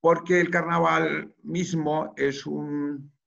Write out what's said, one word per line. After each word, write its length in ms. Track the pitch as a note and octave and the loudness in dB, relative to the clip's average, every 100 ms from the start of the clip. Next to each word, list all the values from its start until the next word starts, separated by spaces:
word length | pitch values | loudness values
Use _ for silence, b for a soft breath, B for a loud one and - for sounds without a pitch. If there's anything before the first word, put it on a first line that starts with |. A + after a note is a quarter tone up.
porque 400 | E3 E3+ - F3+ | 2 2 4 2
el 80 | E3+ | 4
carnaval 840 | F3 E3 E3+ E3 D#3+ D#3+ D3+ - _ | 0 0 2 2 2 2 -2 -8 _
mismo 720 | - E3+ F3+ E3 D3+ D#3 D#3 - | -6 -4 -2 0 0 0 -2 -2
es 300 | C#3 C#3 D3 | -2 -2 -6
un, 640 | D3 D3 D3 C#3+ C#3+ C#3+ _ | -6 -4 -4 -4 -6 -14 _